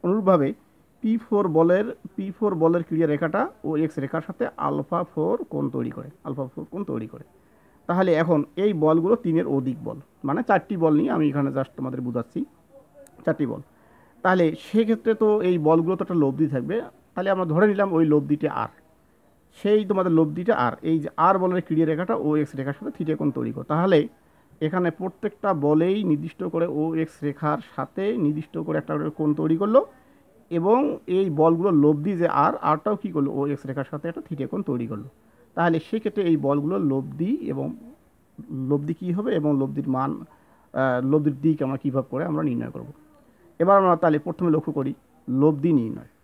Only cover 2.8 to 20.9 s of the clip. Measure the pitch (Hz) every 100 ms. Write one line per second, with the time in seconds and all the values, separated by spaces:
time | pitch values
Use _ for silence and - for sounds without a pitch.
2.8 | 165 160 160 147 165 185 294 - - 151
3.8 | 156 156 135 160 - - 240 - 143 147
4.8 | 147 175 175 - 165 233 - 151 139 127
5.8 | 117 - 143 - - 135 127 - 156 185
6.8 | 208 120 110 - - _ _ _ _ _
7.8 | - 175 185 160 165 156 147 - 202 175
8.8 | 156 165 170 233 175 160 - 139 131 120
9.8 | - - - _ 139 160 240 196 - 190
10.8 | 160 151 156 151 151 139 139 135 131 -
11.8 | 131 127 123 120 117 - 277 _ _ -
12.8 | _ - - - - 147 135 107 - _
13.8 | _ _ _ _ 180 185 165 165 - 214
14.8 | 220 220 - 220 214 214 180 175 151 165
15.8 | 165 185 185 175 139 135 151 135 113 214
16.8 | - _ _ - 190 190 175 156 214 196
17.8 | 196 165 160 151 143 147 - - - -
18.8 | _ _ _ _ _ _ _ - 202 214
19.8 | 196 196 180 160 160 151 180 - 123 -
20.8 | -